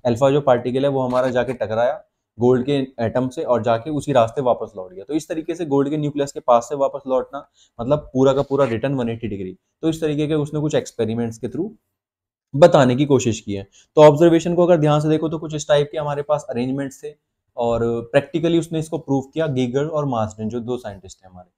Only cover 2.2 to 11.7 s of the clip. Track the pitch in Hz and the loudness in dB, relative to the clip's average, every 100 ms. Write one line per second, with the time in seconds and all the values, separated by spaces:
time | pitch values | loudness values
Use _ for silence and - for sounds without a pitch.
2.2 | _ - 120 127 127 143 131 - 113 127 | _ 0 2 2 0 -2 -4 -6 -4 -2
3.2 | 127 165 156 120 110 113 156 147 147 131 | -4 -6 -2 0 2 -2 -2 -6 0 2
4.2 | 113 147 123 113 110 101 92 92 98 156 | 2 0 -2 -2 -4 -12 -14 -16 -6 -6
5.2 | - 165 156 160 165 139 139 151 147 147 | -4 -8 -8 -8 -2 0 0 -2 -4 -4
6.2 | 139 156 - 120 - 147 135 139 135 131 | -6 -6 2 2 2 -2 -2 -4 -4 -4
7.2 | 127 139 - _ _ - 120 147 - 131 | -4 -12 -16 _ _ -10 -2 -2 -2 2
8.2 | 135 135 139 139 135 113 135 139 117 113 | 2 2 0 0 0 0 -2 -2 -4 -6
9.2 | 110 98 92 92 _ _ 160 160 156 147 | -8 -8 -10 -12 _ _ -4 -2 -4 -2
10.2 | 151 156 147 151 151 143 - - 110 117 | -2 -2 -2 -4 -2 -2 -4 -4 -4 -2
11.2 | 117 113 120 131 208 | -6 -8 -10 -6 -8